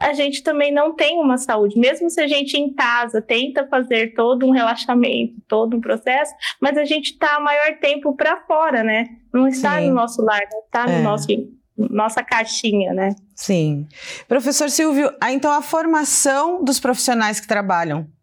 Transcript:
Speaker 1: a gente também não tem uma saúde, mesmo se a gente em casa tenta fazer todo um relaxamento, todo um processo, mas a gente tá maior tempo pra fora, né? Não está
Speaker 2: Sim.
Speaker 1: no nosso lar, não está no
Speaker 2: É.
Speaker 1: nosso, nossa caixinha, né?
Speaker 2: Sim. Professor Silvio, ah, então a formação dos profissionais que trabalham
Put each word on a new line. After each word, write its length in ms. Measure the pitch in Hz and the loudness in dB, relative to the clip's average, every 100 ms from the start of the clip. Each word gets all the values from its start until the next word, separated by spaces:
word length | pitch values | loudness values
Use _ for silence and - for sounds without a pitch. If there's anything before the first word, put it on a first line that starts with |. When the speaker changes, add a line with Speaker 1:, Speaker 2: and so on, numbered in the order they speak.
Speaker 1:
a 100 | 294 | -2
gente 300 | 285 285 277 | 0 -2 -2
também 300 | 320 294 285 | -2 0 2
não 200 | 285 311 | 2 0
tem 260 | 320 302 339 | 2 0 2
uma 160 | 285 254 | 2 0
saúde, 420 | 254 220 208 220 | 0 0 2 4
mesmo 300 | 247 320 339 | 2 2 -2
se 100 | 339 | -2
a 80 | 285 | -2
gente 300 | 285 277 294 | -2 -2 -2
em 160 | 285 | -2
casa 480 | 277 240 240 233 220 | -2 0 0 -2 -4
tenta 440 | 220 233 277 277 269 | -2 -2 -2 -4 -2
fazer 460 | 262 254 226 226 | -2 0 -2 0
todo 320 | 226 233 254 262 | 0 0 2 4
um 60 | |
relaxamento, 840 | 262 226 233 - 247 240 240 233 - - | 4 2 0 0 2 2 0 -4 -8 -2
todo 300 | 220 226 233 | 0 0 -2
um 40 | |
processo, 520 | 226 226 254 262 294 - - - | -2 -2 0 0 -2 -6 -12 -2
mas 160 | 269 294 | 0 0
a 60 | |
gente 340 | 294 302 285 - | 0 -2 -4 -2
tá 220 | 302 294 | 0 0
maior 380 | 294 294 302 302 | 2 2 0 0
tempo 340 | 285 285 294 277 | -2 0 -2 0
pra 260 | 302 339 - | 0 0 0
fora, 360 | 311 320 254 | 2 2 2
né? 220 | 220 220 233 - _ | 0 0 -2 -10 _
Não 140 | 247 269 | 2 2
está 320 | 262 285 302 | 2 0 2
Speaker 2:
Sim. 80 | 285 | 2
Speaker 1:
no 60 | 254 | 2
nosso 260 | 233 240 | 0 0
lar, 200 | 220 208 202 | 0 0 -2
não 80 | 220 - | -8 -6
está 200 | 233 247 | -2 0
no 60 | - | 2
Speaker 2:
É. 20 | |
Speaker 1:
nosso, 260 | 220 208 - 208 - - _ - | 2 0 0 -2 -4 -14 _ -6
nossa 440 | 214 208 220 240 | -2 0 0 -2
caixinha, 680 | 240 233 226 - 226 202 185 | -2 -2 -2 -4 0 0 0
né? 180 | 185 196 202 - | 0 -2 -4 -12
Speaker 2:
Sim. 540 | - - 180 156 143 147 - - - - | -8 -2 0 0 -2 -6 -14 -18 -14 -2
Professor 420 | 254 247 - 294 | 0 0 0 0
Silvio, 400 | - 311 277 294 - | 0 2 2 0 -2
ah, 100 | 233 | -4
então 180 | 269 302 | 0 0
a 80 | 294 | 0
formação 1000 | 294 320 330 311 285 - 285 277 330 359 | 0 -2 2 0 0 0 2 2 0 0
dos 160 | 262 262 | -2 0
profissionais 640 | 254 240 - 233 214 214 | 0 0 0 0 0 -2
que 80 | - | -2
trabalham 580 | 208 190 175 165 147 156 _ | -2 0 0 0 -4 -8 _